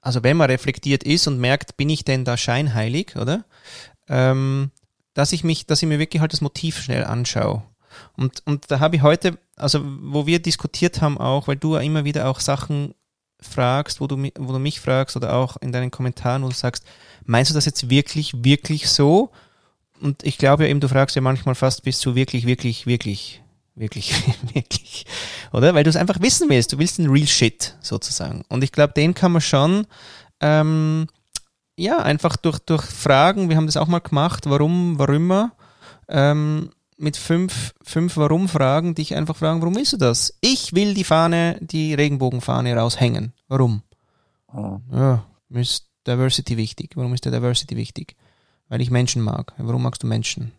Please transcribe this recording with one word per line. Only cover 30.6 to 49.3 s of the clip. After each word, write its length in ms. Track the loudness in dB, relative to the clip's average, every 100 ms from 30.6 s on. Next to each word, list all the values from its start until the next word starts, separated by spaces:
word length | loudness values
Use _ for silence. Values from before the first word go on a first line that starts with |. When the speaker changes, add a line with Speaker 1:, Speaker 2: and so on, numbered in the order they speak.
| 4 2 2 0 -4 _ _ -16 _ _ _ -6
Speaker 1:
ja, 220 | -2 0
einfach 380 | 2 0 0 -2
durch, 220 | -2 -4
durch 220 | -2 -2
Fragen, 640 | -2 -6 2 6 6 4 2
wir 80 | 2
haben 100 | 2
das 100 | 0
auch 100 | 0
mal 120 | 0
gemacht, 440 | 0 0 0 -2 0
warum, 500 | 2 2 2 0 2
warum 160 | 2 4
immer, 360 | 4 2 0 _ _ _ -20 -20 -4
ähm, 600 | 2 4 4 0 -2 -4 _ _ _
mit 160 | -4 -4
fünf, 580 | 0 2 2 -2 -8 _
fünf 360 | -6 -2 0 2
Warum-Fragen, 800 | 2 2 2 2 2 2 0 -4
dich 180 | -4
einfach 220 | -4 -4 -2
fragen, 240 | 0 0
„Warum 160 | 0 0
willst 160 | -2
du 40 | 2
das?“ 360 | 2 2 -2 0
Ich 320 | 0 0 0
will 200 | 2 2
die 100 | 0
Fahne, 520 | 2 4 4 2 0 -2
die 340 | -6 -4 -2
Regenbogenfahne 800 | 2 2 2 0 -2 -2 0 0 0
raushängen. 560 | 0 2 0 0 -6 -12 _
Warum? 360 | 2 2 0 -6 _ _ _ _ _ _
Speaker 2:
Mhm. 280 | -10 -8 -10 -6
Speaker 1:
Ja, 320 | 0 2 2 -2 _ _
mir 120 | -4
ist 260 | -2 -4 -8 _ -4
Diversity 480 | 0 0 0 -2 -4
wichtig. 400 | -4 -6 -12 -6
Warum 180 | -4
ist 100 | -2
der 60 | -2
Diversity 460 | -2 0 -2 -4 -8
wichtig? 400 | -8 -10 -16 _ _ _ _ _ _
Weil 120 | -4
ich 100 | 0
Menschen 320 | 0 0 0
mag. 300 | -2